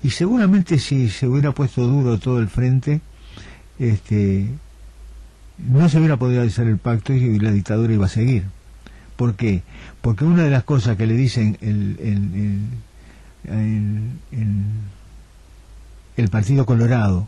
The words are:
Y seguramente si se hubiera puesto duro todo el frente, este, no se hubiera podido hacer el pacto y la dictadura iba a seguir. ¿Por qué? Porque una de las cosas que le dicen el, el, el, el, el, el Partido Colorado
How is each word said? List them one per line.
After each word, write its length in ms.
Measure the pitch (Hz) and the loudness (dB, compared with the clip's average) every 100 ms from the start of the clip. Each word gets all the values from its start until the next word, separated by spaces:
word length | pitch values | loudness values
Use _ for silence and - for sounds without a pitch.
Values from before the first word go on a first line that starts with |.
Y 80 | 139 | -4
seguramente 680 | - 180 247 202 202 175 156 | -2 0 2 4 4 2 0
si 300 | - 139 120 | 0 0 0
se 180 | 95 127 | 0 0
hubiera 260 | 135 147 | 2 0
puesto 340 | 135 143 - 120 | 0 -2 0 0
duro 320 | 139 127 113 | 2 2 0
todo 220 | 127 123 | 0 0
el 80 | 110 | 0
frente, 520 | 113 127 131 135 151 - - - - - - - - | 0 0 0 0 -4 -4 -20 -20 -20 -20 -20 -20 -6
este, 680 | 123 104 - 107 101 98 101 139 - - - - - - - - - - | -2 -2 0 0 2 0 -2 -8 -14 -20 -20 -20 -20 -20 -20 -20 -20 -12
no 320 | 117 131 170 | 0 4 4
se 100 | 156 | 4
hubiera 200 | 160 139 | 2 2
podido 240 | 123 123 | 0 2
hacer 240 | 120 95 117 | 0 0 0
el 100 | 104 | 0
pacto 380 | 120 117 - | 0 -2 0
y 240 | 135 123 107 | 0 2 2
la 140 | 107 | 2
dictadura 420 | 101 90 107 113 | 0 0 0 2
iba 100 | 110 | 2
a 60 | 95 | 0
seguir. 340 | 113 120 123 95 - - - - - - - | 0 0 0 -2 -12 -20 -20 -20 -20 -20 -4
¿Por 180 | 120 | -4
qué? 280 | 104 117 92 - - - - | -2 -2 -2 -4 -18 -20 -6
Porque 220 | 120 104 156 | -4 0 2
una 180 | 175 | 4
de 60 | 156 | 4
las 120 | 135 | 2
cosas 340 | - 143 110 101 | 2 0 0 0
que 80 | 110 | 0
le 80 | |
dicen 420 | 117 131 123 107 101 | 2 0 2 0 -2
el, 340 | 107 104 101 - | -4 -2 -2 -4
el, 80 | 92 | -2
el, 520 | 101 101 92 104 101 107 120 - - - - - - - | -2 -2 -2 -2 -2 -6 -10 -14 -20 -20 -20 -20 -20 -8
el, 480 | 104 107 107 104 107 110 143 - | -4 -2 -2 -2 -4 -6 -10 -12
el, 240 | 135 107 101 104 107 101 - - - - - - - - - - - - - | -6 -2 -2 -4 -6 -10 -16 -20 -20 -20 -20 -20 -20 -20 -20 -20 -20 -14 -4
el 120 | 110 | 0
Partido 380 | 110 101 139 127 | 0 2 2 4
Colorado 600 | 117 117 123 107 90 | 2 4 2 2 0